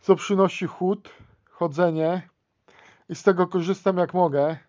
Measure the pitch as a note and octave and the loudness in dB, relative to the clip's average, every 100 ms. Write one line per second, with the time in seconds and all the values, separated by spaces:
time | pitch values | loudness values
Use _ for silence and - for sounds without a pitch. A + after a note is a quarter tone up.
0 | - F#3 - G3 F#3+ - E3+ - F3+ G#3 | 2 0 2 0 0 0 -8 -4 -4 -4
1 | - - - _ _ - E3+ C#3+ F3 D#3+ | -8 -20 -20 _ _ -6 -4 0 0 2
2 | D#3+ F3+ - _ _ _ _ _ _ _ | -2 -2 -8 _ _ _ _ _ _ _
3 | _ D#3+ - F3+ F3+ F#3+ E3+ F#3+ G3 F3+ | _ 0 0 2 0 0 -2 -2 -2 0
4 | F3 F3+ F3 C#3 D3 D#3+ | -2 0 0 2 -2 -4